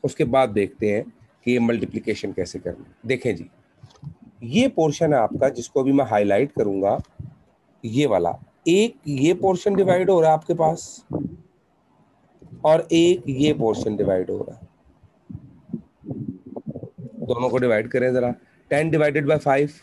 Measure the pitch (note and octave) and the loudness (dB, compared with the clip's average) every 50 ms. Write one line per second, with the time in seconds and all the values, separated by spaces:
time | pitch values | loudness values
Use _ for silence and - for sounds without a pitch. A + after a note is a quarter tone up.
0 | - C#3 - - D#3 A#2+ B2 C3+ C3 A#2 G2+ G#2 G2 F2+ - - A2+ G#2 G2+ G#2+ | -4 -6 -2 -2 -2 2 4 2 2 2 2 -2 -2 -2 -4 -4 -2 0 0 -2
1 | B2+ - - _ - _ _ _ _ A#2+ B2 A#2+ A#2 A#2 A#2 A2 G2+ - - A2 | -4 -6 -16 _ -20 _ _ _ _ 0 0 2 2 2 0 -2 -4 -6 -8 -6
2 | - - G#2+ - - G2+ F#2+ - F2+ - - F#2 - F2 F2+ - - - _ _ | -4 -4 -6 -4 -6 -8 -6 -6 -6 -6 -8 -10 -10 -10 -10 -10 -16 -20 _ _
3 | - A2 C3 B2 - B2+ G2 E2 E2+ - _ _ _ _ _ _ - - _ _ | -4 -4 -4 -2 -2 -4 -4 -4 -8 -18 _ _ _ _ _ _ -20 -20 _ _
4 | - - - _ - - _ _ A#2+ A#2 C3+ A3 B3+ C4+ - - D#3+ D#3 D3 - | -20 -20 -20 _ -20 -20 _ _ -12 -2 2 2 2 2 2 2 0 0 2 0
5 | E3 D#3 D3 B2+ A2 - - B2+ B2+ C#3 C3 A#2+ A2+ - _ C#3 C3 C3+ C#3 C3+ | 2 2 4 2 2 0 0 0 0 0 0 -4 -12 -4 _ 0 2 2 2 2
6 | C3 A2 A2 G#2 G#2 G2+ G2 G#2 C3+ C#3+ _ - A2+ G#2 G2 F#2+ F#2+ G2+ A#2+ - | 2 2 2 2 2 4 2 2 0 0 _ -2 -2 -2 0 0 0 0 0 -2
7 | - _ _ - - - - _ _ _ _ _ _ _ _ _ - A2+ A2 C3+ | -4 _ _ -20 -18 -18 -20 _ _ _ _ _ _ _ _ _ -10 -4 0 0
8 | D3 C3 G#2 F2+ E2+ E2+ - - - _ _ _ _ D#3+ E3+ G3 G#3+ A#3 - - | 2 2 2 2 2 0 -2 -4 -14 _ _ _ _ 2 4 4 4 2 -2 -8
9 | _ D3+ C#3+ C3 C#3 E3 F3+ F3+ - F#3+ F#3 F3 - G#3 G3 F#3 F#3+ F#3+ F3+ F3+ | _ -6 -2 2 2 2 2 2 2 0 0 2 0 0 2 2 2 2 2 2
10 | F#3 F#3+ F#3+ E3+ D#3+ D#3+ D#3 D#3 - - F3 E3 D#3+ D#3 E3+ E3 - - - - | 4 4 4 4 4 4 4 2 0 -4 -2 0 2 0 0 -2 -10 -18 -20 -20
11 | _ _ - - - - - - - _ _ _ _ _ _ _ _ _ _ _ | _ _ -8 -8 -8 -8 -12 -16 -20 _ _ _ _ _ _ _ _ _ _ _
12 | _ _ _ _ _ _ _ _ - - - - - D#3 D#3 E3 E3 - E3 E3 | _ _ _ _ _ _ _ _ -20 -20 -16 -2 2 4 4 4 2 2 2 4
13 | E3+ F3 F3+ F3 - C#3+ C3+ B2+ C#3+ D3+ D3 B2+ A#2 A2 G#2 - - G#2+ G#2 G2 | 4 4 2 2 -2 -6 -2 0 2 2 2 2 0 0 0 0 -2 -4 -2 0
14 | G2+ G2 F#2+ F#2 F#2 F2 F#2+ F#2+ - - - - - _ _ _ _ _ _ _ | 0 0 0 0 -2 -4 -6 -8 -8 -12 -12 -20 -20 _ _ _ _ _ _ _
15 | _ _ _ _ _ _ - - - - - - _ - - - - _ _ _ | _ _ _ _ _ _ -18 -18 -18 -20 -20 -20 _ -12 -12 -12 -12 _ _ _
16 | - - - - - - - - _ B2 - - - - - - - - _ - | -14 -12 -10 -10 -10 -10 -12 -12 _ -16 -16 -12 -12 -12 -12 -12 -14 -16 _ -16
17 | - - - - A#2 A2+ B2 A#2+ B2+ B2+ A2 B2+ B2+ B2 A2 G#2+ A2+ A#2 - B2+ | -18 -16 -12 -12 -6 -6 -4 -2 -2 -2 0 0 0 2 2 0 -2 -2 -2 0
18 | B2 B2+ B2 B2+ B2 A#2+ A#2+ - _ _ _ _ _ _ D3 D3 D#3 E3 D#3 D#3 | 0 0 0 0 0 -2 -4 -6 _ _ _ _ _ _ -2 0 0 0 2 2
19 | D3+ D3 C#3+ D#3+ D3 C#3 D#3 D3 - D3 C3+ C#3 D3 D3 - - | 2 2 2 0 0 0 0 0 2 2 2 2 2 0 -4 -14